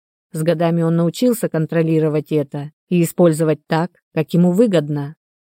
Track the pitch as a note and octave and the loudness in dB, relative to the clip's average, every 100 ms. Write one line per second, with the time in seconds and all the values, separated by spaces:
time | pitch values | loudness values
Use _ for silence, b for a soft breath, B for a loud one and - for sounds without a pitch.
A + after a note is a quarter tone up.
0 | _ _ _ D#3+ D#3+ D#3+ E3+ E3+ E3 E3 | _ _ _ -6 -2 0 0 0 0 0
1 | E3+ - B3 A3+ E3+ D#3+ D#3 E3 D#3+ D#3+ | 0 0 0 0 -2 -4 -2 -2 0 2
2 | D#3 D3+ D3 D3+ C#3+ C#3+ D3 - - F3 | 0 -2 -2 -2 -4 -8 -12 -14 -4 0
3 | E3+ - F3 D#3 D#3 D3+ - D#3 F3 _ | 0 2 2 2 0 -2 -2 -4 -4 _
4 | _ - D3+ E3+ F3+ F3 A#3+ F3 D3 D3 | _ -6 -2 2 2 4 2 2 -2 -4
5 | C#3+ D#3 _ _ | -8 -12 _ _